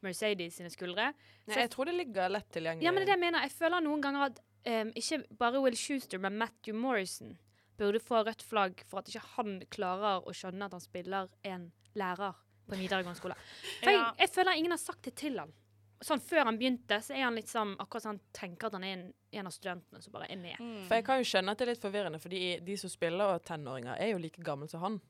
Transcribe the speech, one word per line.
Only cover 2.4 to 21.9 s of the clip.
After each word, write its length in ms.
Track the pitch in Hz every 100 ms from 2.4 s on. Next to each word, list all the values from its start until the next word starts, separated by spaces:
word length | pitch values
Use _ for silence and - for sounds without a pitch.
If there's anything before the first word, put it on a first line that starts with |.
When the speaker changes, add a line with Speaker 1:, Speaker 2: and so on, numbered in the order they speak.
| 196
Speaker 2:
tilgjengelig. 320 | - 160 165
Speaker 1:
Ja, 80 | 330
men 100 | 370
det 80 | 392
er 60 | 392
det 20 |
jeg 80 | 349
mener. 100 | 330 269
Jeg 80 | -
føler 240 | 330 349
noen 200 | 311 302
ganger 240 | 285 285 277
at, 100 | - _ _ -
ehm, 280 | 226 220 233
ikke 280 | - 311 - 214
bare 240 | 240 262
Will 140 | 269 233
Schuster, 440 | - 277 - 190
men 180 | 190 202
Matthew 380 | 226 - - 214
Morrison 600 | 254 240 185 - 107 - _ _ _ -
burde 220 | 202 214
få 240 | - 233
rødt 180 | 214 220 -
flagg 360 | 220 190 185 -
for 120 | 196
at 100 | -
ikke 160 | 226 - -
han 240 | 226 190 190
klarer 540 | - 190 185 208 190
å 80 | -
skjønne 340 | 180 185 185 202
at 60 |
han 100 | 185
spiller 460 | 170 180 180 196 185 _
en 280 | 202 185 170 _ _ -
lærer 380 | 185 180 202 - _ _ -
på 60 |
en 60 | 196
videregående 380 | 185 196 180 175
skole. 180 | 185 - - -
Speaker 3:
<laughs> 240 | - -
Speaker 1:
For 80 | -
jeg, 80 | 403
Speaker 3:
Ja. 120 | 349 339
Speaker 1:
jeg 100 | 359
føler 240 | - 370 330
ingen 140 | 330
har 60 | 339
sagt 240 | - -
det 120 | - -
til 220 | 294 233
han. 120 | 156 - _ _ _ _
Sånn, 180 | - 302
før 240 | - 339 247
han 120 | 220
begynte, 380 | 254 247 - 208
så 140 | 220 269
er 80 |
han 120 | 262 233
liksom, 420 | 214 240 208 196
akkurat 240 | 196 233
sånn, 160 | 220 202 _
tenker 340 | - 190 175 226
at 60 |
han 100 | 202
er 100 | 185 185
en, 160 | 180 - _
en 160 | - 190
av 40 | -
studentene 460 | 190 175 - 196
som 80 | -
bare 160 | - -
er 60 | 202
med. 220 | 175 -
Speaker 3:
Mm. 240 | 233 226 185
Speaker 2:
For 80 | 226
jeg 100 | 226
kan 120 | 262
jo 60 | 240
skjønne 240 | 196 185
at 60 | 214
det 100 | 247
er 40 |
litt 100 | 233
forvirrende, 380 | 202